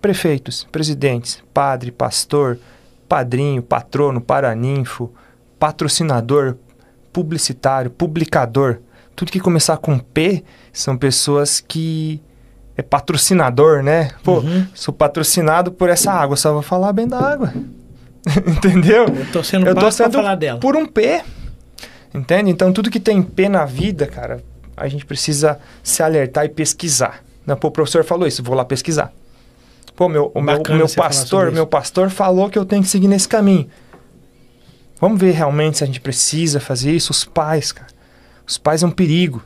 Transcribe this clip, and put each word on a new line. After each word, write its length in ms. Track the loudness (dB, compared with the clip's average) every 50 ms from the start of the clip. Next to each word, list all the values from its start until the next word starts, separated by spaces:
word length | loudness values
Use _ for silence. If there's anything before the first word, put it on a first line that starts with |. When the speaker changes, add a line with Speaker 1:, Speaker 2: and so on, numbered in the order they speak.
Speaker 1:
Prefeitos, 640 | 0 -2 -2 0 0 0 0 0 -4 -8 -12 -12 -14 _
presidentes, 720 | -8 -6 -4 -4 -4 0 0 0 0 -2 -6 -8 -12 -12 -14 _ _
padre, 380 | 0 0 0 -2 -4 -6 -10
pastor, 680 | -6 _ -4 -4 -2 -4 -6 _ 0 0 0 0 -2 -4 -8 -20 -20 _ _ _ _ _ _ _
padrinho, 540 | -2 -2 -2 -2 -2 -2 -2 -2 -2 -4 -4
patrono, 580 | -2 -4 -4 -4 -6 -2 0 0 0 0 -2
paraninfo, 880 | -2 -2 0 0 0 0 -2 -2 -4 -2 -2 -4 -4 -6 -8 -10 -12 -12 -12 -20 -20 _ _ _ _ _ _ _
patrocinador, 960 | -4 -4 -2 -2 -4 -2 -2 -2 -2 0 0 -2 0 2 0 2 2 0 -4 -8 -12 _ _ _ _ _ _ _ _ _ _
publicitário, 800 | -6 -4 -4 -4 -4 -4 -6 -6 -2 -2 0 0 0 -2 -4
publicador. 880 | -4 _ -4 -4 -2 -2 -4 0 0 0 0 0 0 2 2 2 0 -2 -6 _ _ -20 -20 _ _
Tudo 160 | -8 -8 -4 -4
que 80 | -2
começar 360 | 0 2 2 2 2 0 -2 -2
com 200 | 0 0 0 -2
P 460 | -2 -2 -2 0 2 2 0 -2 -4 -10 -20 -20 -20 -20 _
são 240 | -8 -4 -4 -4
pessoas 640 | 0 0 0 0 0 0 0 0 0 0 0 -2 -4 -6
que 560 | _ -8 -6 -4 -4 -4 -4 -4 -6 -6 -8 -12 _ _ _ -20 -20 -20 -20 -20 -14 -10
é 60 | -10 -4
patrocinador, 1000 | -2 -2 -2 0 -2 -2 -2 2 2 2 4 2 2 4 6 6 6 6 4 4
né? 280 | 2 2 2 0 -2 -6 -6 0
Pô, 160 | 2 2 2
Speaker 2:
Uhum. 260 | 2 0 0 0 0 -2 -6
Speaker 1:
sou 220 | -10 -10 -10 -2
patrocinado 760 | 0 0 0 2 0 -2 0 0 2 2 2 2 2 0 0 -2
por 160 | 0 2 2
essa 240 | 2 2 2 0 0
água, 240 | 0 0 0 0
só 160 | 0 0 0 0
vou 100 | 0 -2
falar 300 | -2 -2 0 0 0 0
bem 160 | 0 -2 -2
da 100 | -2 -2
água. 340 | -2 -2 0 -2 -2 -4 -4 -6 -10 -12 -16 -20 -20 -20 -20 -20 -20 -20 -20 -10 _
<laughs> 220 | -2 0 0 0
Entendeu? 600 | 0 0 2 4 4 4 6 6 6 6 6 6
Speaker 2:
Eu 200 | 4 0 -4 -6 -6 -6
tô 100 | -4 -4
sendo 240 | -2 0 2 4
Speaker 1:
Eu 80 | 4 4
tô 60 | 4
Speaker 2:
pago 60 | 4
pra 40 | 2
Speaker 1:
sendo 220 | 4 4 2 2 2
Speaker 2:
falar 240 | 2 0 0 0
dela. 240 | 0 -2 -4 -4 -2
Speaker 1:
por 160 | 0 0 2
um 100 | 2 0
P. 360 | 0 0 0 2 2 0 -2 -4 -8 -16 -14 -14 -16 -16 -16 -20 -20 -20 -20 -20 -20 -20 -20 -20 _ -10
Entende? 360 | -10 -2 0 2 2 4 2
Então, 220 | 2 2 2 2 2
tudo 160 | 2 0 -2
que 120 | -2 -2
tem 200 | 0 2 2 2
P 280 | 2 0 2 0 0 2
na 160 | 2 0 0
vida, 420 | 0 -2 -4 -4 -4 -2 -2 -4
cara, 340 | -4 -4 -12 -10 -10 -10 -12 -14 -18 -20 -20 -20 -20 -12
a 100 | -8 -8
gente 180 | -6 -6 -8 -10
precisa 540 | -10 -8 -6 -4 -4 -2 0 0 0 0 -2 -10 -20 -20 -14 -6
se 220 | -6 -2 0 0
alertar 400 | 2 2 0 0 0 0 -2 -2
e 40 | -2
pesquisar. 720 | -2 -4 -4 -4 -4 -6 -4 -4 -2 0 -2 -2 -4 -8 -20 -20 _ -18 -6
Né? 120 | -6 -6
Pô, 100 | -2 -2
o 40 | -4 0
professor 320 | 0 -2 2 2 2 2
falou 240 | 2 0 0 0 -2
isso, 160 | -2 -4 -6
vou 100 | -4 -2
lá 100 | -2 -2
pesquisar. 480 | -2 -4 -6 -4 -4 -2 -2 -4 -4 -8 -20 -20 -20 -20 _ -20 -20 _ _ _ _ -20 _ -20 -20 -4
Pô, 120 | 0 0 0
meu, 220 | 2 0 0 0 -2
o 80 | -4
meu, 140 | 0 0 0
o 40 | 0
Speaker 2:
Bacana 200 | 0 2 2 2
Speaker 1:
meu 80 | 2
Speaker 2:
você 80 | 2 2
falar 140 | 0 0 0
Speaker 1:
pastor, 320 | 0 -2 -2 0 0 2
Speaker 2:
sobre 140 | 2 2 2
Speaker 1:
meu 100 | 0 0
Speaker 2:
isso. 60 | 0
Speaker 1:
pastor 400 | 0 -2 -2 -2 0 0 0 0
falou 380 | 0 0 0 2 2 2 2 0
que 80 | 0
eu 80 | -2 -2
tenho 180 | 0 0 0 2
que 60 | 2
seguir 200 | 2 4 4 4
nesse 180 | 4 4 2
caminho. 420 | 0 0 2 4 4 4 4 2 -2 -10 -20 -20 -20 -20 -20 -20 _ _ -20 -20 _ _ _ -20 -20 _ _ _ -20 -20 _ -20 -20 -8 0
Vamos 180 | 0 2 2 4
ver 120 | 4 4 4
realmente 460 | 4 2 2 2 2 2 0 0 0
se 60 | -2
a 20 | -2
gente 120 | -4 -6
precisa 600 | -6 -6 -2 -2 -2 -2 0 0 0 0 0 -2
fazer 320 | -2 -2 -6 -2 0 0 0
isso. 180 | 0 0 -2
Os 140 | -4 -4 -4
pais, 480 | -2 -2 -2 0 0 0 -2 -2 -4 -8
cara. 160 | -10 -16 -20 -20 _ _ _ _ _ _ -20 -20 -20 _
Os 100 | -10 -10
pais 280 | -2 _ 0 2 2 2
é 20 |
um 40 | 0 2
perigo. 500 | 0 0 2 2 2 0 0 -2 -8 -14